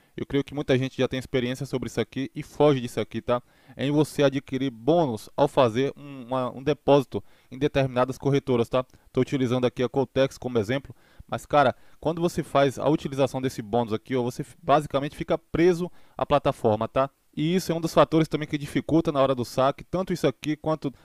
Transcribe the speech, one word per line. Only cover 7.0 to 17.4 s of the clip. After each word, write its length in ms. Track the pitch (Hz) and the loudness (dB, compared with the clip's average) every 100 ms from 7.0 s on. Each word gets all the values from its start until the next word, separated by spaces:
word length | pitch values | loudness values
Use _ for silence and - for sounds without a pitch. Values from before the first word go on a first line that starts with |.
| 123 101 - - - | 4 -6 -10 -20 -18
em 60 | 127 | -4
determinadas 600 | 143 139 135 123 127 131 | -2 0 -2 0 -2 -2
corretoras, 520 | 139 139 - 120 113 | 0 0 2 0 0
tá? 160 | 127 - - _ | -2 -4 -12 _
Tô 80 | - | -2
utilizando 460 | 127 143 123 127 123 | 0 0 0 0 0
aqui 160 | - | 0
a 80 | 123 | -2
Coltex 480 | 139 127 131 135 - | 0 -2 0 0 -2
como 220 | 127 120 | -4 -2
exemplo, 360 | 101 135 - - _ - - | 0 -4 -6 -20 _ -20 -10
mas, 180 | 117 - | -10 0
cara, 300 | 147 131 - - - | 2 4 2 -10 -8
quando 220 | 147 170 | -6 -2
você 220 | 170 - | -2 -2
faz 340 | - 139 143 120 | -2 2 2 2
a 100 | 127 | 0
utilização 540 | 160 156 135 131 131 | 0 -2 -2 -2 -2
desse 200 | 127 - | -6 -6
bônus 300 | 107 120 113 | -4 -2 0
aqui, 240 | 107 - 127 | -4 -2 -2
ó, 60 | |
você 220 | 120 - | -2 -4
f-, 120 | 147 - | -12 -8
basicamente 540 | - 147 143 135 147 - | 2 2 2 -4 -4 -8
fica 220 | 165 165 | -4 -4
preso 540 | _ 151 175 170 175 - - - | _ 2 2 2 -4 -10 -14 -6
à 100 | - | 0
plataforma, 640 | 147 - - 113 107 110 | 0 0 0 0 0 0
tá? 220 | 135 135 _ _ | -2 -2 _ _
E 200 | - | -4